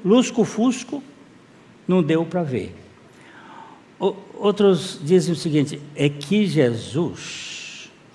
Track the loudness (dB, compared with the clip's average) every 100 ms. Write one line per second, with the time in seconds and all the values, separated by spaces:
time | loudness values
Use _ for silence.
0 | 4 4 4 0 0 0 0 0 -4 -12
1 | -12 -20 -20 -20 -20 -20 -20 -10 -2 0
2 | 2 0 0 -4 -2 -4 -6 -12 -20 -20
3 | -20 -20 -20 -20 -20 -20 -20 -20 -20 -4
4 | -2 -2 -10 -4 0 4 6 4 0 -8
5 | 2 4 4 -2 0 0 0 -4 -10 -2
6 | -2 0 -2 0 2 2 2 0 -4 -4
7 | -4 -6 -12 -14 -14 -14 -16 -18 -20 -20
8 | -20